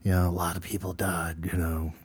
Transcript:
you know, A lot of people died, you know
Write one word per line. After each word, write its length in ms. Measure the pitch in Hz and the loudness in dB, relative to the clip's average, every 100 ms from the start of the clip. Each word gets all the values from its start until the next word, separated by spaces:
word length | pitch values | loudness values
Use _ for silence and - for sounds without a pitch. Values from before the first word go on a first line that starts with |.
you 80 | 107 | 4
know, 180 | 92 90 | 4 4
A 20 | |
lot 240 | 87 85 | 2 -2
of 80 | 87 | -4
people 300 | - 101 92 | -6 -6 -6
died, 520 | 90 98 87 82 80 85 | -2 -2 0 -4 -4 -2
you 60 | 90 | 0
know 360 | 82 80 80 80 | 0 0 -2 -6